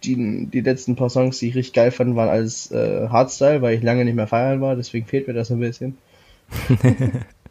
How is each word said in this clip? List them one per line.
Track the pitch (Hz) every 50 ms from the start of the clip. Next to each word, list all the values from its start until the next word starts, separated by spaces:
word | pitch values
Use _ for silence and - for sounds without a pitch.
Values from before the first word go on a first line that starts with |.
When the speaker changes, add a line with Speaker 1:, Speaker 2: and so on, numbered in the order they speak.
| -
Speaker 1:
die, | 131 127 123 117 104 113 - -
die | - - 127
letzten | 110 131 127 - - 123 120
paar | - 127 120
Songs, | - 131 127 131 131 -
die | 117
ich | 117 127
richtig | 131 127 - -
geil | 117 117 123
fand, | 123 - 120 123 120
waren | 117 110 76
alles, | 90 113 113 113 - - - -
äh, | - 117 113 104 98 - 110 113
Hardstyle, | 120 120 131 131 - - 139 147 151 139 123
weil | 117 113
ich | 113
lange | 117 117 120 123 120
nicht | 120 117
mehr | 117 107
feiern | - 117 117 127 135 135 135
war, | 135 135 131
deswegen | 123 117 - - 117 110
fehlt | - 139 135 135
mir | 131 117
das | 117 113 123
ein | 120 117
bisschen. | 120 117 117 - 127 131 131 - _ _ _ _ _ _ _ _ _ -
Speaker 2:
<laughs> | - - - - 123 - 131 123 123 - 127 - - - - - _ _ - -